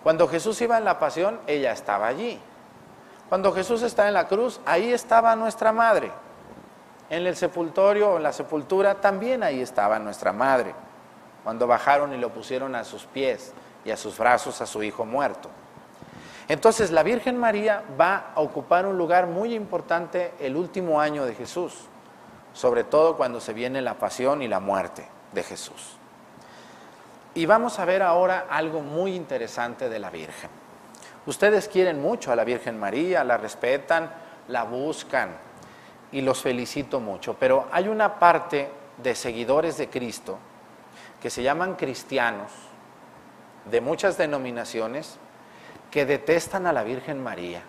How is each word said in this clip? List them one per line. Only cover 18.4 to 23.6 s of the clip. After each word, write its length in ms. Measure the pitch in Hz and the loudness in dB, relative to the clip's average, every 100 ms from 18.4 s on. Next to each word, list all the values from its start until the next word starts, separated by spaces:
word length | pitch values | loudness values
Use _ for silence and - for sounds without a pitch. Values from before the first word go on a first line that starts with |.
ocupar 440 | 156 156 127 175 196 | -2 -4 2 2 4
un 120 | 185 | 0
lugar 300 | 160 175 180 | 4 4 4
muy 260 | 170 233 | -2 -4
importante 800 | 226 196 175 147 170 170 185 175 - | -4 -4 -6 -2 -2 -2 -4 -4 -6
el 160 | 143 143 | -4 -4
último 440 | 180 190 175 151 | -4 -4 0 2
año 260 | 151 147 131 | 2 0 -4
de 100 | 110 | -6
Jesús, 480 | 120 175 170 - - - - - - - - | -8 -6 -6 -10 -20 -20 -20 -20 -20 -20 -20
sobre 300 | - 127 120 | 0 2 2
todo 320 | 113 147 160 156 | 4 4 4 4
cuando 240 | 127 120 | -2 -2
se 140 | - | -8
viene 280 | 110 | -6